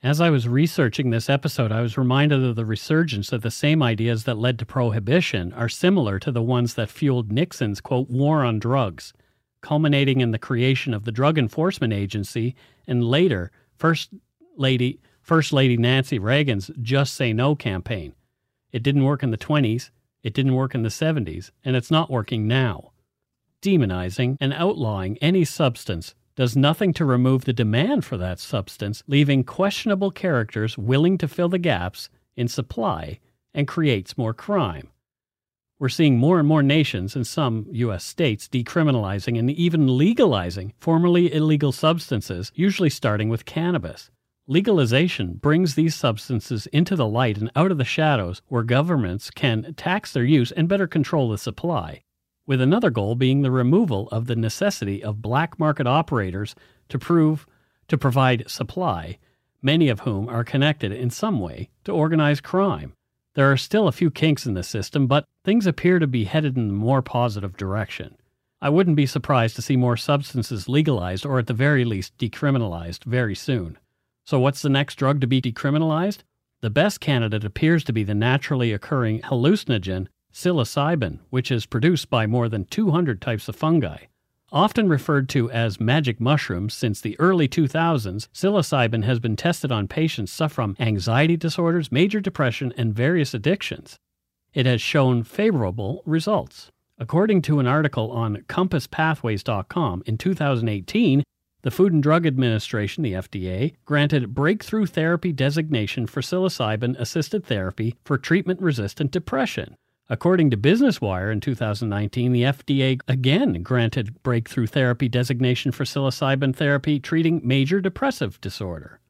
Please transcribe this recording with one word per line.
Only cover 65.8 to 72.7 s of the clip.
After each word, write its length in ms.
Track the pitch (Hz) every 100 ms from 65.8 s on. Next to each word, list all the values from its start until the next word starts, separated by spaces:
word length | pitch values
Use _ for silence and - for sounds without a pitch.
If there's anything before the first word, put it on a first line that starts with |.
| 175 180
to 80 | 156
be 200 | 123 101
headed 300 | 160 151 131
in 140 | 110
a 40 |
more 280 | 98 110 139
positive 560 | - 123 120 104 95 92
direction. 580 | 98 101 98 - 76 - _ _ _ _
I 80 | 143
wouldn't 260 | 156 185 147
be 120 | 135
surprised 480 | 151 - 135 113 -
to 80 |
see 120 | - 131
more 220 | 123 117
substances 720 | - 143 139 131 107 110 92
legalized 560 | 135 156 123 90 95 143
or 140 | 131
at 80 | 117
the 60 |
very 300 | 113 139 143
least 320 | 120 104 95 _
decriminalized 840 | 113 - 147 135 110